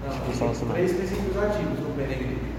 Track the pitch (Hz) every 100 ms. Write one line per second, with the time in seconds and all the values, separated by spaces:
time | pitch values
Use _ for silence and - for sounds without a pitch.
0 | - 131 123 120 117 113 120 170 185 180
1 | 190 190 196 185 208 208 - - 143 139
2 | 135 127 123 123 117